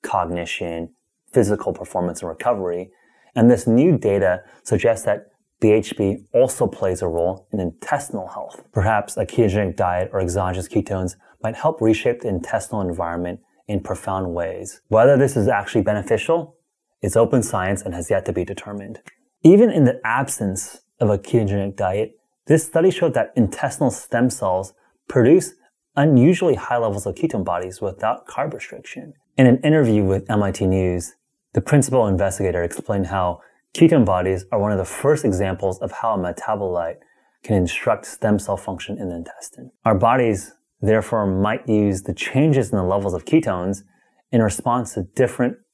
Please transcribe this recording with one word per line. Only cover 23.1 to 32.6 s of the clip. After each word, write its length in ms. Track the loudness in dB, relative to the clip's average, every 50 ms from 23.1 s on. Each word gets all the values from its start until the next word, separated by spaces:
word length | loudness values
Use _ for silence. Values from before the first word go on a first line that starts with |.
| 0
that 180 | -2 -4 -2 0
intestinal 560 | 0 0 0 0 -4 -6 -6 -4 -2 -2 -2 -2
stem 360 | -4 -10 -6 -2 0 0 0
cells 440 | 0 -2 -4 -2 -2 -2 -4 -6 _ _ _ _ _ _ _ _
produce 440 | 2 4 6 6 6 6 4 0 -10 _ _ _ _ _ _ _ _
unusually 600 | 2 2 6 6 6 6 6 4 4 2 0 0
high 220 | 0 -2 -4 -2 -2
levels 280 | 0 -2 -2 -4 -6
of 80 | -6 -6
ketone 300 | -4 -4 -4 -2 -2 -4
bodies 360 | -2 -4 -4 -4 -8 -10 -8
without 460 | -8 -8 -6 -4 -4 -4 -4 -4 -8
carb 280 | -12 -8 -6 -6 -6 -8
restriction. 580 | -12 -14 -16 -16 -18 -18 -18 -16 -16 -16 -18 -20 _ _ _ _
In 100 | 4 6
an 140 | 6 6 4
interview 420 | 4 2 2 4 4 4 2 2 2
with 260 | 2 0 -2 -2 -2
M 140 | -2 0 0
I 80 | -2
T 160 | -2 -2 0
News, 480 | 0 2 2 0 0 -2 -4 -6 -10 -14 _ _ _ _ _ _ _ _
the 80 | -4
principal 480 | -2 2 2 2 2 4 2 2 2 2
investigator 560 | 2 0 0 -2 -2 -2 -2 -2 -2 -2